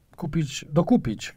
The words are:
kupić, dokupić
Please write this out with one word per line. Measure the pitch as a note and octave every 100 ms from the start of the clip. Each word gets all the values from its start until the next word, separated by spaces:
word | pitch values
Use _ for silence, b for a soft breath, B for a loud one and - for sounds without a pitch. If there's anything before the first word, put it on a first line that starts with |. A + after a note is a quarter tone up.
| _ -
kupić, | C#3+ D#3+ D3 - -
dokupić | D3 - B3 A#2+ G#2 -